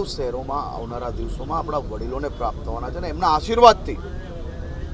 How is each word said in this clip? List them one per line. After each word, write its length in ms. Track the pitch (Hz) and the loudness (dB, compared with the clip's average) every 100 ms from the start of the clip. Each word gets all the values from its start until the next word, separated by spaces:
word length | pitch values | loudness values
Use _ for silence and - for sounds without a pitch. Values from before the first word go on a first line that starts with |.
| 196 | 2
શહેરોમાં 500 | - 127 120 131 139 117 | -2 -4 -4 -4 -4 -4
આવનારા 420 | 71 113 120 120 117 | -6 -6 -6 -4 -4
દિવસોમાં 380 | - - 131 165 | -4 -4 -4 -4
આપણા 260 | 147 151 131 | -2 -2 -2
વડીલોને 400 | 107 117 131 143 - | -6 -4 -4 -4 -2
પ્રાપ્ત 220 | 117 - - | -4 -4 -4
થવાના 260 | 113 123 | -4 -4
છે 80 | - | -4
અને 60 | 165 | -4
એમના 180 | 156 180 | 2 4
આશીર્વાદથી, 640 | 151 170 226 240 - - 127 - - - - - - - - - | 4 2 8 10 10 4 -6 -6 -8 -8 -8 -8 -8 -8 -6 -2